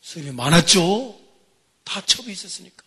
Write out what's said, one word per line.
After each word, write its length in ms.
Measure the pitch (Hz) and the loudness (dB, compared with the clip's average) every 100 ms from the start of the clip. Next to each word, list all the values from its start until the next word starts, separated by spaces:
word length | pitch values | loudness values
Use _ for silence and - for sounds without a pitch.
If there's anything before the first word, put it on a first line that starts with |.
수입이 320 | - 170 143 | -16 -14 -12
많았죠. 840 | 127 127 165 170 196 170 208 254 202 _ _ _ _ _ _ | -6 4 4 6 4 4 0 -2 -14 _ _ _ _ _ _
다 160 | - 202 | -10 -10
첩이 260 | - - 233 | -8 -12 -12
있었으니까. 520 | 190 95 - 131 - | -14 -14 -16 -18 -20